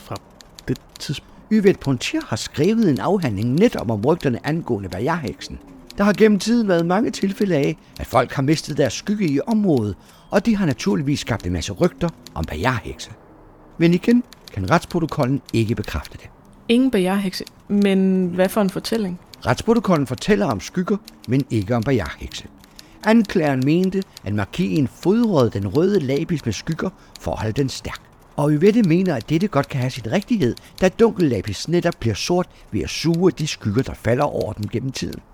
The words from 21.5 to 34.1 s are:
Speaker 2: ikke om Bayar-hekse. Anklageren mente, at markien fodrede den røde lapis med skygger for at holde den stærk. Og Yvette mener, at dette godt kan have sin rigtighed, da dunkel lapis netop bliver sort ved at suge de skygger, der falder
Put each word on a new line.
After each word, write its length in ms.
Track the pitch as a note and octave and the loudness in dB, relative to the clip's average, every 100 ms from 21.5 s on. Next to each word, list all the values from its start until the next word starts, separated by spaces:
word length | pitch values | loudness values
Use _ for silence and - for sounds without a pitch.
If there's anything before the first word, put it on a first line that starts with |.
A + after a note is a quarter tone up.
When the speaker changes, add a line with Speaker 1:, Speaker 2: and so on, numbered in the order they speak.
Speaker 2:
ikke 260 | A2 F#2 A#2+ | -2 0 -2
om 60 | |
Bayar-hekse. 600 | A2+ B2 D2+ - - - - - - - - - | 0 0 -2 -8 -12 -14 -16 -20 -20 -20 -20 -6
Anklageren 580 | G#3 A#3 G3+ G3 D3+ C3 | 4 4 4 0 2 2
mente, 380 | C3+ E3 F#3+ F#3+ - - | 2 2 2 -2 -6 -10
at 100 | F#2 | -4
markien 540 | G#2 G2 - F#3+ E3+ B2+ | -4 -4 -2 0 0 0
fodrede 600 | - E3 A3 A#3 D#3+ A2+ | 0 2 2 4 4 2
den 180 | G2+ G2 | 0 -2
røde 320 | C#3 F#3+ G3+ | 2 2 2
lapis 440 | B2+ C#3 E3 D#3+ | 0 -2 -2 -4
med 80 | A#2+ | -4
skygger 380 | - - D#3+ F#3 - - - | -6 -6 -6 -6 -8 -20 -10
for 120 | - | -8
at 60 | C#2 | -4
holde 140 | G#2+ | -4
den 160 | C3+ C3+ | -2 -4
stærk. 320 | - - - - - - - | -4 -12 -14 -18 -20 -12 -2
Og 140 | D3 | 2
Yvette 320 | D3+ G3 A3 | 4 4 6
mener, 320 | F#3 E3+ F#3 | 4 4 2
at 140 | B2+ - | -2 -2
dette 180 | D#3 G#3 | -2 0
godt 200 | C#3 C#3 | 0 -2
kan 120 | C#3 | -2
have 100 | B2+ | -4
sin 220 | B2+ A2 | -4 -4
rigtighed, 420 | F3 - A3+ A#2+ - - - | -2 0 0 0 -2 -10 0
da 80 | F#3 | 0
dunkel 400 | - A3+ F#3 D#3 | 4 2 4 0
lapis 400 | G#2+ G#2 G2 - | 0 -4 -6 -2
netop 260 | F3 E3+ - | 0 0 -2
bliver 140 | A2+ | -2
sort 340 | G2+ - F3+ F3 - - | -2 -2 -2 -2 -10 -8
ved 100 | G#2+ | -6
at 100 | - | -4
suge 400 | - D#3 E3+ F#3 | -4 -2 2 2
de 160 | - D3+ | 2 -6
skygger, 360 | - A2+ G#2 | -4 -2 -2
der 120 | - | -2
falder 300 | - - | -4 -2